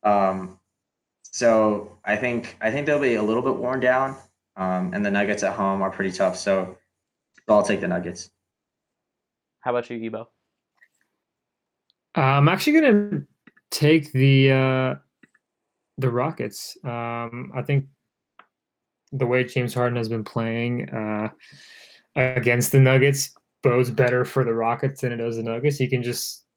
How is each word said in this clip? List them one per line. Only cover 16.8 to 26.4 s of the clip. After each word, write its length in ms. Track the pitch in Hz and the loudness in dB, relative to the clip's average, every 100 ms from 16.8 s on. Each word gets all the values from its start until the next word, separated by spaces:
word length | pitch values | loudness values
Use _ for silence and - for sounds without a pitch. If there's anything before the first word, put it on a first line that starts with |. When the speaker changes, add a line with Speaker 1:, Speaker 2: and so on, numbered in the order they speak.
Speaker 3:
Um, 680 | 127 120 117 117 117 120 - 131 | -12 -8 -8 -8 -10 -12 -10 -10
I 80 | |
think 220 | 135 143 135 _ _ _ _ _ _ _ _ _ _ _ _ | -2 -2 -2 _ _ _ _ _ _ _ _ _ _ _ _
the 140 | 135 127 | -4 0
way 180 | 123 | 0
James 300 | 123 - 120 | 0 -2 -4
Harden 240 | 123 123 120 | -2 -2 -2
has 120 | 113 | -4
been 140 | 113 | -6
playing, 680 | 107 - 113 113 120 120 - | -6 -4 -4 -4 -4 -4 -6
uh, 380 | 113 107 107 107 - - - - - - - _ - | -8 -6 -4 -6 -10 -20 -20 -20 -20 -20 -20 _ -2
against 560 | 127 127 117 120 120 | -2 0 0 0 4
the 80 | 139 | 6
Nuggets 520 | 131 131 139 139 - _ _ _ | 6 6 4 2 -4 _ _ _
bodes 260 | - 123 120 | 0 2 0
better 360 | 110 123 127 123 | 2 2 2 -2
for 180 | - | -2
the 100 | 120 | 0
Rockets 480 | 113 113 120 135 139 | 0 -2 -2 -4 -4
than 100 | 123 | -6
it 60 | 120 | -4
does 200 | 117 113 | -6 -4
the 60 | |
Nuggets. 340 | 113 113 147 143 | -6 -2 -2 0
He 100 | 131 | -2
can 160 | 127 | -2
just 420 | 120 117 - - | -4 -6 -8 -12